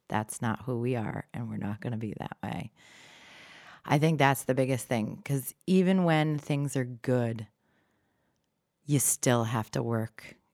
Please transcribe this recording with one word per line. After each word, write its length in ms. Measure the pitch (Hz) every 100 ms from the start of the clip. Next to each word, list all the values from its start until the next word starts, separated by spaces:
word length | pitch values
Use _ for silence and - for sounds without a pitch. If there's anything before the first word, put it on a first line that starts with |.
| -
that's 340 | 107 110 -
not 200 | 117 -
who 180 | 120 120
we 160 | 120 120
are, 300 | 107 101 -
and 160 | - 117
we're 80 | 107
not 240 | 101 107
gonna 160 | - 113
be 160 | 110 -
that 180 | - -
way." 300 | - - 117 - - - - - - - - - - - -
I 140 | 143
think 180 | 156 151
that's 260 | 139 135 -
the 100 | 131
biggest 320 | 131 127 -
thing, 340 | 120 107 - -
'cause 280 | 139 - - -
even 360 | 185 185 190 170
when 320 | 156 156 147
things 360 | - 143 143 139
are 80 | 123
good, 640 | 120 - 127 117 113 107 _ _ _ _ _ _ _ _ _ _ _ _ _ -
you 100 | 147
still 440 | - - 135 120
have 260 | 110 120 110
to 140 | 135
work 520 | 120 113 113 - - - _